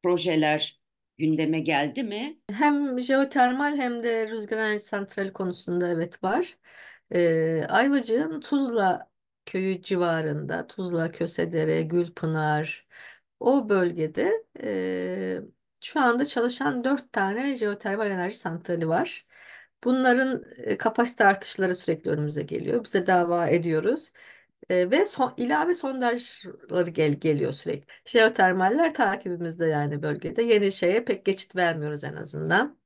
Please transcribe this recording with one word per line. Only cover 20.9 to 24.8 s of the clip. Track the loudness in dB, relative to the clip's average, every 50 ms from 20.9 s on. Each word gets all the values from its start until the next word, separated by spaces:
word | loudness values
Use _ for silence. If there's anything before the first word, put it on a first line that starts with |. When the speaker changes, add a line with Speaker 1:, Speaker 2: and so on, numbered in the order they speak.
| 2 2 0 0 2 4 4
Speaker 2:
artışları | 4 4 4 -2 -6 -2 0 0 0 0
sürekli | -2 -2 -2 -2 -2 0 -2
önümüze | -2 -2 -2 -4 -4 -6
geliyor. | -6 -6 -6 -6 -4 -2 -2 -2 -2
Bize | 0 -2 0 2 4
dava | 4 4 4 2 2 0 2 2
ediyoruz. | 2 2 2 0 0 0 2 0 -2 -2 -4 -12 _ -20 -20 -20 -20 -20 _ _ _ _ -6 _
E, | 2 2